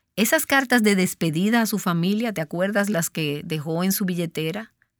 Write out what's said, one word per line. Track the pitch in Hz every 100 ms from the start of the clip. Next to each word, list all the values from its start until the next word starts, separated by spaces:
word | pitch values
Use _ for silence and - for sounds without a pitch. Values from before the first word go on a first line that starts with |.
| _ -
esas | 220 311 -
cartas | 277 262 247
de | 214 190
despedida | 185 - 165 156 208 233
a | 220
su | 202
familia, | 180 170 180 214 240
¿te | 190
acuerdas | 156 170 196 208 202
las | 170 165
que | 165 151 147
dejó | 170 156 151 165
en | 190
su | 196
billetera? | 185 175 170 - 160 196 226 _ _